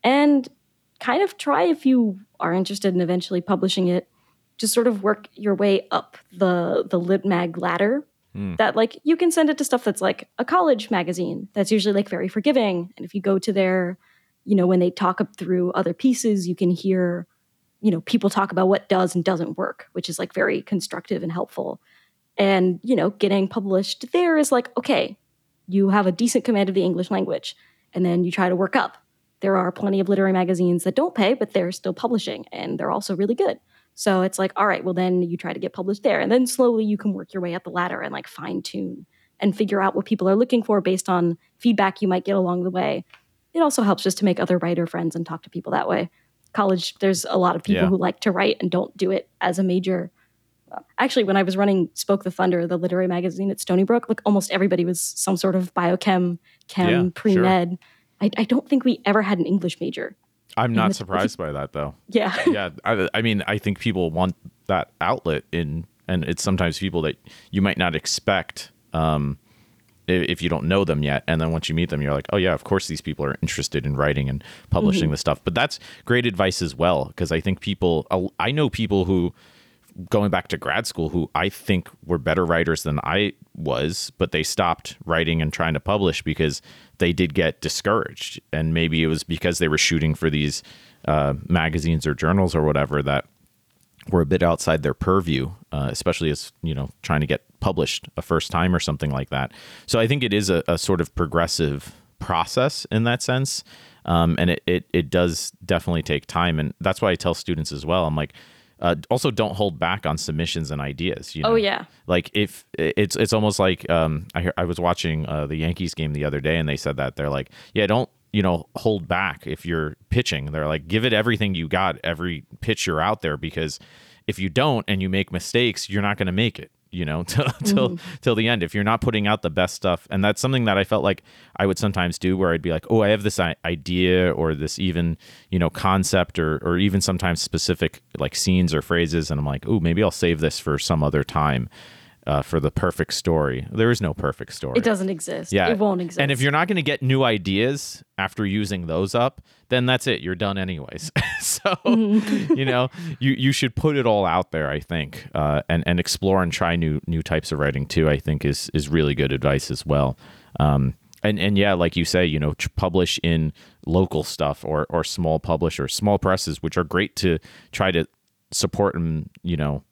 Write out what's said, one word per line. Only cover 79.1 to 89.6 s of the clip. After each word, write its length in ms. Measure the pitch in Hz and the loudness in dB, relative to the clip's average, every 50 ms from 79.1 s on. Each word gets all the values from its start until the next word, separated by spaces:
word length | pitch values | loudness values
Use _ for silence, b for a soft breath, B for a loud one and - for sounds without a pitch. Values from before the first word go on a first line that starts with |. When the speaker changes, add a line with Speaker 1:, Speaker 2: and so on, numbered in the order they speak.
| 95 90 87 87 b b b b b b b b b b b b _ - 92 87 | 2 2 2 0 b b b b b b b b b b b b _ -18 -8 -2
Speaker 2:
going 220 | - 107 104 104 | 0 2 2 2
back 160 | 87 90 90 - | 0 -2 -2 -4
to 80 | - 78 | -8 -6
grad 300 | - 65 71 101 113 - | -4 -2 -2 -2 -2 -4
school, 220 | - - 82 78 | -4 -4 -4 -2
who 200 | - 87 80 - _ | 0 -2 -2 -2 _
I 140 | 76 87 98 | 0 0 0
think 380 | - - - - 104 90 85 - - _ - | -2 -6 -2 0 0 0 0 -6 -18 _ -4
were 120 | - 87 82 | -2 -2 -2
better 280 | 64 90 80 92 90 | 0 0 2 2 2
writers 360 | 82 85 82 82 82 82 76 - | 4 4 2 4 2 0 -2 0
than 160 | 80 76 73 - | -2 -2 -2 -2
I 300 | - 80 95 104 101 - _ - _ _ | 0 0 0 0 0 -2 _ -18 _ _
was, 560 | - 82 73 65 62 69 80 90 - - - _ _ | -8 -4 -2 -2 0 -2 -2 -4 -4 -8 -10 _ _
but 140 | 95 82 | -4 -2
they 100 | - 82 | 0 -2
stopped 560 | 78 - - - 98 87 82 - - - - _ - | -2 -2 -2 0 0 0 0 -2 -4 -18 -16 _ -4
writing 340 | 80 82 80 82 78 82 80 | -2 0 0 2 2 2 0
and 120 | 80 78 73 | 0 -2 -2
trying 220 | - 85 82 78 | -2 -2 0 0
to 40 | 69 | -2
publish 440 | - - 101 107 98 87 78 - - | 0 0 0 2 2 2 0 0 -4
because 400 | - 76 - 82 78 69 - B B B B B B B B | -4 -2 0 0 0 0 -4 B B B B B B B B
they 160 | 92 87 87 | 0 0 2
did 220 | 73 92 85 71 | 2 0 0 2
get 260 | 98 85 80 76 _ | 2 0 0 0 _
discouraged. 800 | - 78 - - - 101 104 110 - - - - - - - - _ _ | -6 -6 -6 -2 0 0 0 0 0 -4 -8 -12 -12 -12 -12 -16 _ _
And 220 | - 76 78 80 80 | -4 -2 0 0 2
maybe 300 | 82 82 82 78 80 80 | 2 0 2 2 2 2
it 40 | 80 | 2
was 160 | 80 78 - | 0 -2 -2
because 360 | - 85 78 - 87 87 | -6 -6 -2 -2 -2 0
they 80 | 82 | 2